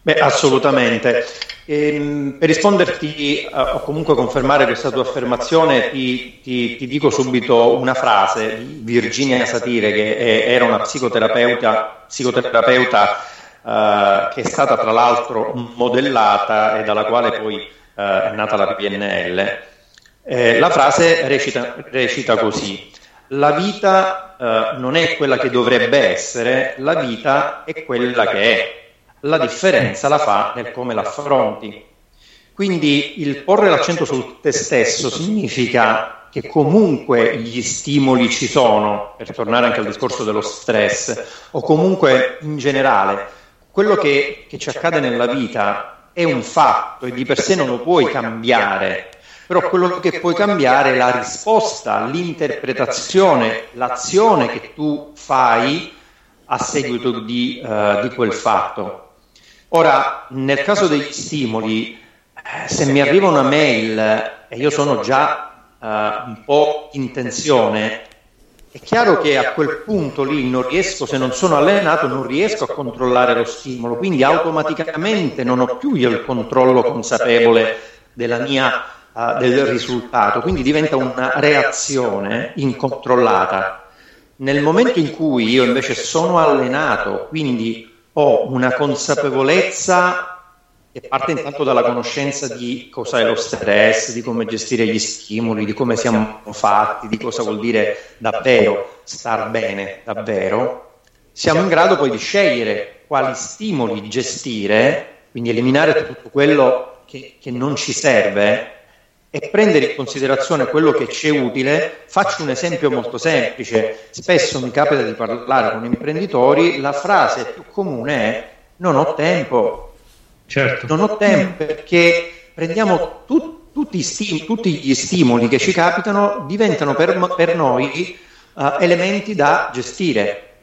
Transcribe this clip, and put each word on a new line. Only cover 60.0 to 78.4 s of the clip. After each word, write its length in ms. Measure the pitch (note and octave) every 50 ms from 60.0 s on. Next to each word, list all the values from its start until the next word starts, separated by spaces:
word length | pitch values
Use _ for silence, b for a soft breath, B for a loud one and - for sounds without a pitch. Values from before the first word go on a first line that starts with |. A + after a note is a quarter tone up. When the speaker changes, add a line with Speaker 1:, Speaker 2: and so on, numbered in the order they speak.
| C#3 - - - - -
Speaker 1:
nel 320 | B2+ C3+ C3 C3+ C#3 C#3
caso 260 | C#3+ G3 G#3 G3+ G3+
degli 240 | E3+ D3+ C#3+ C#3 -
stimoli, 800 | - - - - - D3+ C3 A2+ A2 A2 A2 A2 A2 A2 A2+ - -
eh, 760 | - - _ _ _ _ _ _ - - - - - - -
se 160 | - - D3
mi 160 | C#3 C3+ C#3+
arriva 260 | C#3+ C#3+ D3+ G3 G3
una 140 | F#3 D#3+ C#3+
mail 580 | C3 C3 C#3+ D3+ D#3 C#3+ A#2+ A2 A2 A2+ A2 A2 A2 A2 A2 A2 A2 - - - -
e 80 | _ A#2
io 140 | A#2 C3+ D3
sono 320 | C#3+ D3 C#3+ D3 C3 B2
già, 640 | A#2+ A#2 C3+ C3+ - - - - - - - - _ _ _ _
eh, 40 | A#2+
un 580 | A2 G#2+ G#2+ G#2+ G#2 - - - A#2+ A2 G#2+ -
po' 420 | - C#3+ D3 D#3 - - - - - -
in 180 | C#3 C3 A#2+
tensione, 920 | - C#3 B2 A#2 - - - D3+ C#3 B2 A2 G#2+ G#2+ G#2+ G#2+ A2+ A2 - - - - _ _ _ _ _ _ _ _ _ - _
è 80 | _ -
chiaro 400 | - - - A#3 A#3+ G#3 E3+ -
che 180 | - D3+ C#3
a 140 | C3 A#2 G#2+
quel 300 | - - D3+ C#3 - - -
punto 400 | - G#3+ F#3+ D3+ C3 A2+ C#3+ C3+
lì 260 | C3+ D3+ D3 B2+ B2+
non 160 | B2+ B2+ B2 B2+
riesco, 360 | C#3+ F#3 F#3 F#3+ - - C#3+
se 120 | - -
non 160 | C3 C3 B2+ B2+
sono 240 | - F#3+ F3+ D#3
allenato, 500 | C#3+ D3 F3 G3+ G3+ F#3+ D#3 D#3+ D#3 C3+
non 180 | C3 C3 C3+ B2
riesco 380 | A#2 B2+ D3 G3+ A3 A3 - D3
a 100 | - -
controllare 600 | - C#3 C#3+ C3+ C3 B2+ B2 B2 B2 B2+ B2 A#2
lo 100 | A#2 A#2
stimolo, 540 | A#2 - - - C#3 B2+ A#2+ A#2 A#2+ A#2+
quindi 260 | A#2+ F#3 G3 F3 C3 B2+
automaticamente 1200 | C#3 D#3+ D#3+ E3 E3 D#3+ D#3 D3+ D#3 D#3+ D#3+ D#3+ D#3+ - D#3 E3+ G#3 A3 G3+ E3+ C3 - C#3 B2
non 160 | B2 B2+ B2
ho 160 | B2+ B2 B2
più 200 | - - D4 B3+
io 140 | D3+ B2 B2
il 120 | A2+ - -
controllo 580 | - B2+ A#2 G#2 - - C3 B2+ B2+ B2+ B2 A2+
consapevole 920 | A#2+ A2+ A#2 A2 - C3 A2+ A2+ A#2+ A#2 A#2+ A#2 A#2 A2+ A2+ A2 A2+ A2 B B B B B B _ _
della 260 | A#2+ A#2+ A#2 A#2+
mia, 460 | A#2